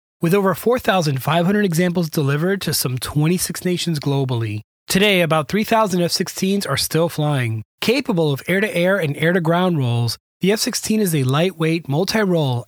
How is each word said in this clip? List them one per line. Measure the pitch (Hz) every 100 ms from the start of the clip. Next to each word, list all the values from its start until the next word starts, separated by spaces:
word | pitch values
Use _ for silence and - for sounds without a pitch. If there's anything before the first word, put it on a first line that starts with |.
| _ _
with | 170
over | 202 196
four | - 226 247
thousand | - 190 156 131
five | 147 165 175
hundred | 208
examples | 202 160 180 175 165
delivered | - 139 147 180 196
to | -
some | - 139 127
twenty-six | - 147 156 180 - 170
nations | 180 175 - 156
globally. | 143 139 131 120 113 104 - _ -
Today, | 190 208 190
about | 165 160 147
three | 196
thousand | 214 226 214 180
F | 170
sixteens | - 185 - 190 202 190
are | 139
still | - 156 170
flying. | - 151 143 120 110 - -
Capable | - 262 262 175 151
of | 135 -
air-to-air | 185 208 175 180 196
and | 156 139
air-to-ground | 160 185 160 170 185 160
roles, | 127 117 117 - _ _
the | 185
F | 220
sixteen | - - - 220
is | 196
a | 156 127
lightweight, | 143 185 185 160 170 156
multi-role, | 143 196 220 202 170 143 120